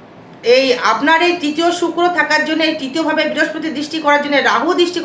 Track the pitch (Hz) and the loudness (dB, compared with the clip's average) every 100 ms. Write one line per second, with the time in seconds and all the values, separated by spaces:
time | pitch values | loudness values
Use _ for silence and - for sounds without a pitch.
0 | - - - - 226 254 269 196 190 226 | -20 -20 -20 -4 2 4 4 0 0 0
1 | 285 320 349 349 294 302 339 339 339 339 | 2 2 2 0 -2 0 0 0 -2 0
2 | 349 349 294 302 311 311 320 - 262 330 | 0 0 0 0 0 0 0 -2 -4 -4
3 | 320 311 302 269 311 320 311 247 285 320 | -2 0 -2 0 -2 -4 -6 -6 -6 -4
4 | 294 294 285 277 233 214 294 359 349 339 | 0 0 2 0 2 2 0 0 0 0